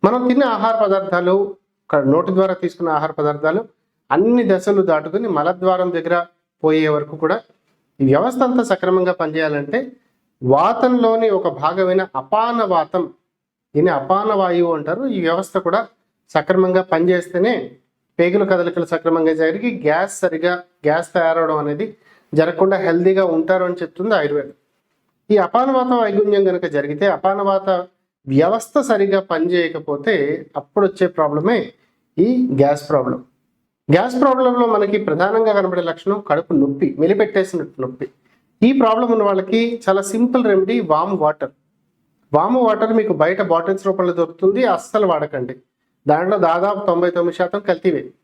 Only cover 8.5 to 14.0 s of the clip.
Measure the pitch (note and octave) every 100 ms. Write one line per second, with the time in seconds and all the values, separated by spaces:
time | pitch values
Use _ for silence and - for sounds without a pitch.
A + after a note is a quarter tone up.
8.5 | B3 A3+ F#3+ F#3 F#3 F3+ F3+ E3 D#3 D#3
9.5 | D3 C#3+ A3+ B3+ - _ _ _ _ B2+
10.5 | C3+ F#3 A#3 B3+ B3 A3+ A3+ A3+ F#3+ F3
11.5 | D3 D3+ F3+ F#3 F#3 F#3+ C3 C3 G#3 A#3
12.5 | A#3 G#3+ F3 D#3 F#3 D#3+ - _ _ _
13.5 | _ _ D3 F3 D3+